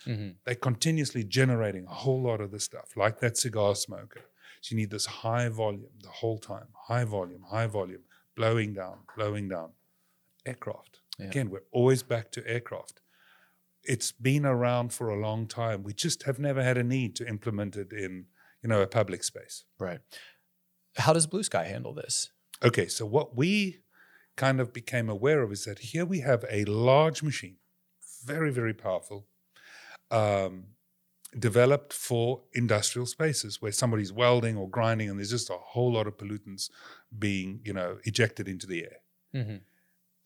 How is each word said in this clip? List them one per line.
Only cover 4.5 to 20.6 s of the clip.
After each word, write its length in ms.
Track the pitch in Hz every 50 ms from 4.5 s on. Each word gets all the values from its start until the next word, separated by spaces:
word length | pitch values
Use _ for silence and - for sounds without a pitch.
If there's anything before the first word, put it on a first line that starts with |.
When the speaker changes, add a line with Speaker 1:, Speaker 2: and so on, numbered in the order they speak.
| - -
Speaker 2:
So 120 | - - 113
you 20 | 110
need 80 | 107 98
this 160 | 104 101 -
high 440 | - - - - 113 113 120 120 120
volume 380 | 110 110 110 107 101 98 - - - -
the 80 | - -
whole 280 | - - - 113 110 110
time, 300 | - - 120 110 - - - - - -
high 180 | 117 123 123
volume, 380 | 107 104 98 90 87 90 90 92 -
high 180 | 104 110 117 110
volume, 340 | 104 104 92 90 92 - - _ _ _ _ _ _
blowing 380 | - 113 113 113 117 107 104 101
down, 260 | 98 92 92 98 104 - - -
blowing 320 | 110 107 107 104 104 101 95
down. 220 | 92 85 80 80 - _ _ _ _ _ _ _ _ _ _ _ _ _ _
Aircraft. 540 | 131 123 - - - - - - _ _ _ _ _ - -
Speaker 1:
Yeah. 100 | 92 95
Speaker 2:
Again, 220 | 95 139 131 101
we're 140 | 95 95 - _
always 300 | - - 123 131 131 123 -
back 280 | - 120 117 110 -
to 160 | - 120 - -
aircraft. 540 | 113 120 113 - - - - - - _ _ _ _ _ _ _ _ _ _ _ _ _ _ _ _ _ _
It's 280 | - 131 113 - -
been 340 | - - 117 135 139 147 143
around 480 | 135 127 120 123 123 123 123 120 120 -
for 160 | - 123 113
a 100 | 104 104
long 280 | 107 107 110 113 113 107
time. 360 | - 120 117 113 110 98 98
We 100 | 101 101
just 300 | - - 170 - - -
have 160 | 139 131 131
never 240 | 143 143 135 135 127
had 140 | 127 127 123
a 60 | 120
need 320 | 120 131 135 123 104 - -
to 100 | 120 123
implement 480 | 107 104 - 117 107 101 104 101 92
it 160 | 104 98 92 107
in, 320 | 107 98 92 92 92 90 - _ _ _ _ _ _
you 80 | - 113
know, 120 | 110 104
a 60 | 98 92
public 360 | - 113 104 98 90 85 -
space. 400 | - - - - - - - - _ _ -
Speaker 1:
Right. 200 | 95 92 87 - - _ - - - - - _ _ _ _ _